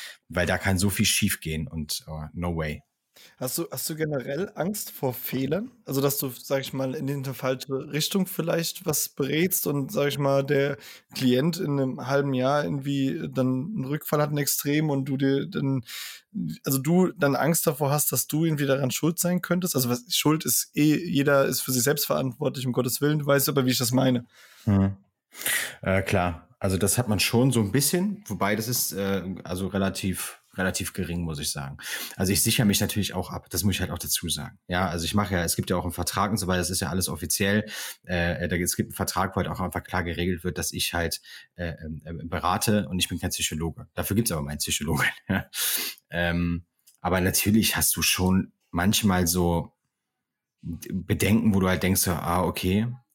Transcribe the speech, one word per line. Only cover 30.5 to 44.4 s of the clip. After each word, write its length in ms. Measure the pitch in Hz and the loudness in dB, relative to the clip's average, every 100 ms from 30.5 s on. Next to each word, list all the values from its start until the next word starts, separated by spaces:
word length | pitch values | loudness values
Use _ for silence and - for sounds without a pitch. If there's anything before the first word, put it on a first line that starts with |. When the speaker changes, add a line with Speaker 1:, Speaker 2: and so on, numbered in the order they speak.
| - | -2
Speaker 1:
relativ 360 | 92 - 98 | -2 -2 -6
gering, 300 | - 85 87 | -6 -4 -4
muss 180 | 80 76 | -4 -4
ich 120 | 76 | -6
sagen. 260 | 73 69 71 - - - - | -6 -8 -10 -10 -10 -8 -4
Also 160 | 90 | 0
ich 100 | 98 | 2
sichere 220 | 113 - 104 | 2 4 4
mich 160 | 98 | 4
natürlich 320 | 98 107 92 | 2 0 -2
auch 160 | 95 - | -4 -6
ab, 180 | 87 - | -10 -6
das 140 | - | -2
muss 120 | 98 87 | 0 0
ich 40 | |
halt 120 | - | -2
auch 60 | 87 | -4
dazu 280 | - - 82 | -4 -4 -2
sagen. 320 | 76 - - - | -6 -8 -14 -4
Ja, 220 | 87 92 | 0 0
also 160 | 85 82 | 0 -2
ich 80 | |
mache 220 | 101 95 92 | 0 0 0
ja, 80 | 85 | 0
es 100 | - | -2
gibt 140 | - | 0
ja 80 | 90 | -2
auch 60 | |
einen 100 | 87 | -2
Vertrag 380 | - 87 95 101 | -4 -4 0 0
und 60 | 110 | 0
so 100 | 90 | 0
weiter, 100 | 90 | 0
das 120 | 90 | 0
ist 120 | 92 | -2
ja 80 | - | -2
alles 180 | 92 - | -2 -2
offiziell. 580 | 82 - - 98 104 104 - - - | -4 -4 0 2 2 0 -8 -10 -12
Äh, 460 | - 87 85 87 87 | -4 -2 0 -2 -2
da, 80 | 87 | 0
es 180 | 87 - | 0 -2
gibt 140 | - | -4
einen 60 | - | -4
Vertrag, 360 | 95 90 95 | -4 -2 -2
wo 40 | 98 | -2
halt 100 | - | -4
auch 140 | 78 | -4
einfach 220 | 90 87 | -4 -6
klar 200 | - 92 | -4 -4
geregelt 400 | 87 82 90 87 | -2 -2 -2 -2
wird, 140 | 90 85 | -4 -4
dass 160 | 80 | -6
ich 200 | 92 - | -4 -2
halt, 280 | 85 82 - - - - - | 0 -2 -4 -10 -20 -20 -8
äh, 200 | 85 76 | -8 -8
ähm, 200 | 80 76 | -10 -10
äh, 80 | 80 82 82 | -10 -12 -6
berate 640 | 85 85 98 - 104 - | -2 0 0 2 2 0
und 100 | 92 | -2
ich 80 | - | -2
bin 120 | 87 | -2
kein 100 | 110 | -4
Psychologe. 580 | - - 78 82 - - | -4 -4 -4 -4 -6 -10
Dafür 240 | - 85 98 | -8 -2 0
gibt's 140 | - | 0
aber 80 | 80 | -2